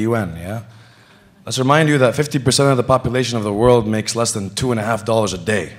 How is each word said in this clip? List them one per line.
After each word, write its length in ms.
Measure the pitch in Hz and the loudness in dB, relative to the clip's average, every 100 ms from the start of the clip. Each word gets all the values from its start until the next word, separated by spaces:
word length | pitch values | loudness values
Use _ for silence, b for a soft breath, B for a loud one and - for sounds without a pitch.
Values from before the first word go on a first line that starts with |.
| 110 | 0
U 80 | 117 | -2
N, 220 | 92 82 | -4 -8
yeah? 260 | 87 110 - B B B B B B _ - | -10 -12 -12 B B B B B B _ -8
Let's 140 | 127 | -2
remind 300 | 131 151 151 | 2 4 4
you 80 | 147 | 4
that 180 | 127 135 | 2 2
fifty 240 | 147 143 | -2 -2
percent 320 | 123 120 139 | 0 2 2
of 60 | 127 | 2
the 60 | |
population 540 | 123 131 123 127 117 117 | 2 0 0 -2 -2 -2
of 60 | |
the 80 | 104 | -2
world 360 | 101 123 120 107 | 2 4 4 2
makes 280 | 107 - 113 | -2 -4 -4
less 160 | 117 | -2
than 200 | 107 98 | -4 -6
two 200 | 101 131 | -4 -2
and 80 | 117 | -2
a 40 | |
half 200 | 107 110 | -2 -4
dollars 300 | 117 113 104 | 0 0 0
a 40 | 90 | -4
day. 360 | 82 104 78 | -2 -2 -4